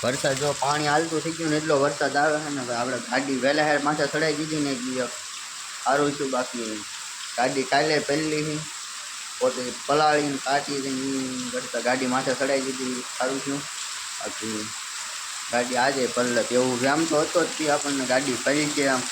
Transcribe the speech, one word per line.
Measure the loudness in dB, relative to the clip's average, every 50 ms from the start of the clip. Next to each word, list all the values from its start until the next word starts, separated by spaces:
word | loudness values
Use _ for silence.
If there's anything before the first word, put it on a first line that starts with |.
| 0
વરસાદ | 0 0 0 0 0 0 2
જો | 0 0 0 0
પાણી | 0 0 2 2 2 4
હાલતું | 4 4 2 2 0 -2
થઈ | -2 -2
ગયું | -4 -2 0 0
ને | 0 0
એટલો | 2 4 4 4
વરસાદ | 4 4 2 2 0 2 4
આવે | 4 4 4 2 2
છે | -2 -4
ને | -4 -4
ભાઈ. | -4 -2 -2 -2
આપણે | 0 0 -2 -4
ગાડી | -4 0 0 0 0 2 0
વહેલા | 2 4 4 4 4 4
હેર | 4 4 4 4
માથે | 2 2 2 2 0
ચડાઈ | 2 2 2 2 0
દીધી | 0 -2 -2 -2
ને | -2 0 0
ઈ | -2 -2 -4 -4 -2 -2
એક | -4 -4 -6 -8 -10 -10 -10 -10 -10 -10 -12 -12 -12 -12 -10 -4 0
સારું | 2 2 4 4 2 0 -2
થયું. | -4 -2
બાકી | 0 -2 -2 -2 -4 -6 -4 -4 -6 -6 -8 -10 -10 -10 -10 -10 -10 -10 -10 -8 -2 0
ગાડી | 0 2 2 0 0
કાલે | 2 2 2 4 4 2 2
પહેલી | 2 2 0 0 2 0 0 0 -2
છે, | -2 -2 -4 -6 -6 -10 -10 -10 -10 -10 -10 -10 -10 -10 -10 -10 -10 -6 0
પોતે | 0 0 0 0 -6 -6 -6 -8 -2
પલાળીને | 2 4 4 6 6 4 4 2 2 -2 -2
કાચી | 0 0 0 0 0 -2 -4 -4
છે, | -2 -2
ઈ | -4 -2 -2 -2 -2 -2 -2 -4 -4 -6 -6 -4
કરતાં | -4 -6 -6 -4 -4 -2
ગાડી | 2 2 2 2 2 2
માથે | 2 2 2 0 0
ચડાઈ | 0 2 2 2 0
દીધી | 0 -2 -4 -4 -4 -4 -4 -4 -6 -8 -4 -2
સારું | -2 0 0 -2 -4
થયું. | -4 -4 -4 -6 -8 -8 -8 -8 -8 -8 -8 -8 -8 -8 -6
બાકી | -6 -6 -6 -6 -6 -6 -6 -6 -6 -6 -8 -8 -10 -8 -8 -8 -8 -8 -8 -8 -8 -8 -8 -8 -8 -2
ગાડી | 0 0 0 2 2
આજે | 2 2 2 4 2 0 0
પલળે | 2 2 2 2 4 2 2 4
એવું | 4 4 4 4 2 2 2 4
આમ | 4 4 2
તો | 4 4 2
હતો | 2 4 2 2 2
જ | 2
તે | -2 -2 2 2
આપણને | 2 2 2 0 -2 -2 0
ગાડી | 2 2 2 2 2 -2
પડી | 0 0 2 2 2 2
છે | 0 0 2 2 2
આમ | 2 2 0 -2